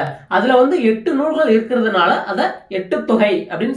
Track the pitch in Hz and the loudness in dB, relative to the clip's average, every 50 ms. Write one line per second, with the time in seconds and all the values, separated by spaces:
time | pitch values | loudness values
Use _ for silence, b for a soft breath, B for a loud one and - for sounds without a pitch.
0 | 139 139 B B B B 185 196 208 262 254 247 254 285 359 359 233 220 220 220 | -4 -6 B B B B -2 0 2 4 4 4 4 4 2 2 2 2 0 0
1 | - 339 285 269 294 311 311 311 311 240 220 220 220 - 247 233 220 220 196 180 | -2 -2 -2 0 -2 -2 0 0 2 4 2 2 2 0 -2 -2 0 0 0 2
2 | 175 - 202 196 202 202 190 190 311 381 - - - - 196 185 185 - - 208 | 2 2 0 0 -2 -4 -4 -2 -2 -4 -4 -8 -12 -10 -8 -8 -6 -4 -4 -4
3 | - - 226 - 208 202 185 - - - 175 165 214 269 269 | 0 0 2 2 2 2 0 -2 -4 -6 -6 -6 -4 -4 -4